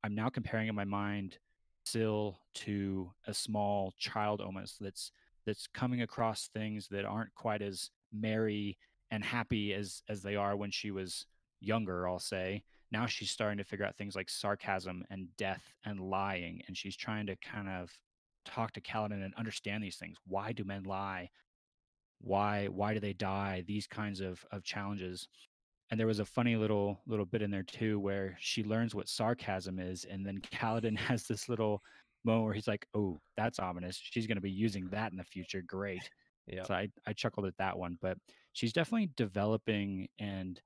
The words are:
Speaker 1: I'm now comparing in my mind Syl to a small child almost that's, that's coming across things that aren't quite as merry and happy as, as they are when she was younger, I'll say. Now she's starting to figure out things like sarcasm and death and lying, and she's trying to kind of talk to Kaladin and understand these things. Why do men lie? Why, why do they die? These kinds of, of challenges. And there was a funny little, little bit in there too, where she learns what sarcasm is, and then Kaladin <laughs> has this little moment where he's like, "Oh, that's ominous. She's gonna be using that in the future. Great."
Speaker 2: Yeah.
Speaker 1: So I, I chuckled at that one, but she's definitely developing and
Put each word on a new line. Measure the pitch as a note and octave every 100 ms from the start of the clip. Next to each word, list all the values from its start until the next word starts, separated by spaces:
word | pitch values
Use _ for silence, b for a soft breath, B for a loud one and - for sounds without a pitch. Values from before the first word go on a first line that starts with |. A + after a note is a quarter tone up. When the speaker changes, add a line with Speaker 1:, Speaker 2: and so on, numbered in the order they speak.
Speaker 1:
I'm | A2
now | G#2 A2+
comparing | C3 A2 A2+ A2
in | G#2
my |
mind | G2 G2+ G2+ G#2 F#2+ - _ _ _ _ -
Syl | A#2 A2 G#2+ G#2 G2 _
to | - - G2+ G2 F#2+ F2+ - -
a |
small | G#2 - G#2+ G#2 G2+ F#2+ -
child | - A2+ G#2+ G#2
almost | G2 F#2+ G2+ -
that's, | G2+ - - b b _
that's | - G#2 -
coming | - B2+ B2
across | A2+ - A#2 G#2 -
things | A2 G#2+ G#2+ G2
that | G2
aren't | G2+ G#2 A2
quite | - A2+ G#2
as | G2+ F#2+ - _ _
merry | G#2+ A2 A2 A2 G#2 G2+ F#2+ b b _
and | A2
happy | G#2 A#2+ A2 A2+ G#2
as, | G2 G2 - -
as | G#2+
they | G2 G2+
are | G2+ G2+
when | G2+
she | - G#2+
was | F#2+ F#2 - - _ _ _
younger, | G2 A2+ G2+ F2+ F2+
I'll | F2+
say. | - F#2+ F#2 G2+ - b b
Now | G#2+ A#2
she's | - G#2
starting | - G#2+ G2+
to |
figure | G2 G2+
out | G2 -
things | G2+
like | F#2+ F#2+
sarcasm | - G#2 G2+ - F#2+ F#2 F#2 F2+
and | G2 F2+ -
death | G2 F#2+ - -
and | - G2+
lying, | F#2 F#2+ G2 F#2+ E2+ F2 -
and | F#2
she's | G2 F#2+
trying | - G#2+ G#2
to | F#2
kind | - - G2
of | F#2 F2 - _ _ _ _ -
talk | - A2+
to | -
Kaladin | - A2 G#2+ G2+
and | G2 -
understand | A2+ - G#2 G#2
these | G2+ -
things. | F2 E2+ -
Why | G2 G#2
do | A2
men | G2 G2
lie? | F#2+ F#2+ G2 F#2+ F2 b _ _ _ _ _ _ _ _
Why, | - G2 G#2 G#2 G2+
why | F#2+ G#2
do | G#2+
they | G2+
die? | F#2+ G2 G2 G2 F#2 F2
These | G#2 -
kinds | - G#2 F#2+
of, | F#2+ F2+ -
of | G2+
challenges. | - - G2+ G2+ F#2 F2+ - B B _ _ _ _
And | A2+
there | A2
was | G#2
a | G#2+
funny | - A#2+ A2+
little, | G#2+ G#2 G2+ G2 -
little | A2
bit | F#2+ A2+
in | G#2
there | G2
too, | F#2 - A2+ G#2
where | G2 G2 F#2+ F2+
she | - -
learns | G#2 A2 A#2
what | G#2 -
sarcasm | - A2 A#2+ - F#2+ F#2 F#2
is, | F2+ F#2
and | - G2 G2
then | G2 -
Kaladin | - A2+ A2+ A2+ A2
<laughs> |
has | - A#2+ -
this | G#2+ -
little | A#2 G#2+ G#2 B B B _
moment | A2+ A2+
where | A2
he's | G#2 G#2
like, | G#2 -
"Oh, | G#2 G2+ D#2 _
that's | - A2+ -
ominous. | F#2 F2 F2+ -
She's | - - A2
gonna | G#2
be | G2
using | F#2+ A2 G2+ F2+
that | G2+ A2
in | F#2
the |
future. | F2 - F2 G2 F2
Great." | F#2+ G2+ F#2 - _ b _ -
Speaker 2:
Yeah. | F#2
Speaker 1:
So | F#2
I, | F#2 G#2 - -
I |
chuckled | G#2+ A#2 - G2
at | -
that | F#2+ F2+
one, | F2 F2
but | F#2 F2+ _ B B
she's | - A#2
definitely | C3+ D#3+ A3+ G3+ C3+
developing | A2 G2 G#2 A2 - G#2+ G2+ F#2+ F#2+ -
and | G#2 G2 F#2 F2+